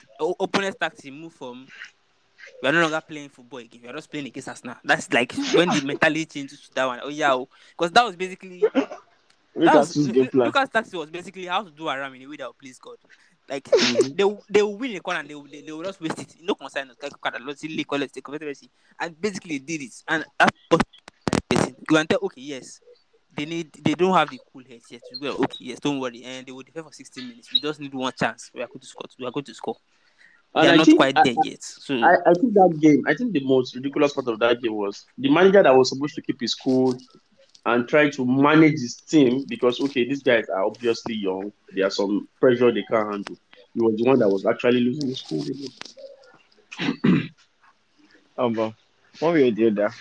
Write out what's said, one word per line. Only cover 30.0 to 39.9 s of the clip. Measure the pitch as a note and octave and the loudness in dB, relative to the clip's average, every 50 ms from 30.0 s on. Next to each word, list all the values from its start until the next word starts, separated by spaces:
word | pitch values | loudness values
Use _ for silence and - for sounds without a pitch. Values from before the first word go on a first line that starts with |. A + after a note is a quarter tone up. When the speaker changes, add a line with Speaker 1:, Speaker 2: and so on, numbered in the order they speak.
| _ _ _ _ _ _ _ _ _ _ _ | _ _ _ _ _ _ _ _ _ _ _
Speaker 1:
They | - | 4
Speaker 3:
And | D#3 E3 | 6 6
Speaker 1:
are | |
Speaker 3:
I | E3+ | 6
Speaker 1:
not | D#3+ D#3+ | 8 8
Speaker 3:
think | D#3 - D#4 | 8 8 8
Speaker 1:
quite | C#3 C3+ C#3 D#3 | 6 4 6 4
Speaker 3:
I, | |
Speaker 1:
there | D3+ C3+ A#2 - | 4 4 4 0
Speaker 3:
I, | G5 | -2
Speaker 1:
yet. | - - - | -4 -4 -10
So | - - - - - - C#3 | -18 -20 -20 -18 -8 -4 -2
Speaker 3:
I, | B2 C3 D#3+ F3+ - - | 2 6 6 6 6 6
I | D#3+ F3 | 4 4
think | F3 C4+ A#3+ | 4 2 2
that | G3+ G3+ F#3+ F3+ E3 D3+ | 6 6 6 6 4 4
game, | D3+ D#3 D3 B2+ - C#3 | 6 6 6 6 4 0
I | D#3 | -2
think | - B3 B3 | 0 -2 -2
the | F#3 C#3+ C3+ | -2 -2 0
most | C3 C3+ C3 B2+ C3 - | 2 2 2 2 -2 -8
ridiculous | B2 C3 C#3 C3+ D#3 D3 C#3+ | -10 -10 -6 0 0 0 0
part | - C#3 B2+ B2 | 0 -2 -4 -4
of | A2+ G#2+ | -2 0
that | A#2 A#2+ A#2+ A#2+ | 2 2 2 0
game | B2+ A2+ G#2+ | -2 -6 -4
was | G#2 G2+ G2+ G2+ - - _ _ | -4 -6 -6 -6 -10 -16 _ _
the | - B2+ C3+ | -6 0 2
manager | C#3+ E3 F#3 G3 F#3+ G3+ | 4 6 6 8 8 8
that | F3+ C#3+ C3 | 8 8 8
was | C3 B2+ - | 6 6 4
supposed | C3+ C3 C#3+ D3+ - | 0 -4 -8 -8 -8
to | - | -10
keep | - - C3+ - | -8 -8 -6 -6
his | A#2+ G#2+ - | -6 -6 -6
cool | - - C3+ B2+ B2+ C3 B2+ B2 B2+ - _ _ - _ _ _ _ _ _ _ - _ | -4 -2 0 0 2 2 0 0 -4 -10 _ _ -20 _ _ _ _ _ _ _ -6 _
and | A2 A#2 A#2+ A#2+ | 0 0 0 0
try | - D#3 D3+ D3 C#3+ | 2 2 4 4 2
to | C#3+ - B2+ | 0 -2 -2
manage | B2 B2+ C3+ C#3 D3 D#3 D#3 D#3+ D3+ D#3 - | 0 2 4 4 6 6 6 6 6 4 0
his | B2 A#2+ - | -6 -8 -10
team | - _ - E3 D#3 C#3 A#2+ B2 C3+ C#3 | -14 _ 0 4 4 4 4 2 0 -4
because, | - A#2+ A2+ - B2 A#2+ - | -8 -6 0 0 0 0 0
okay, | C#3 C#3 | -4 -4